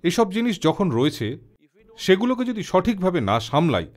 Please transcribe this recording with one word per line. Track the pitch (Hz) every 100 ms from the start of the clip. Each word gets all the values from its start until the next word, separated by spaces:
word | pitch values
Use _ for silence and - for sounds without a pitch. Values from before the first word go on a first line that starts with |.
এসব | 170 175 220
জিনিস | 196 240 202
যখন | 156 156 190
রয়েছে, | 117 143 - 110 120 - _ _ _ _ -
সেগুলোকে | - 190 240 247
যদি | 247 220
সঠিকভাবে | 175 185 185 208 185 175
না | 101 110
সামলাই, | 110 143 165 107 85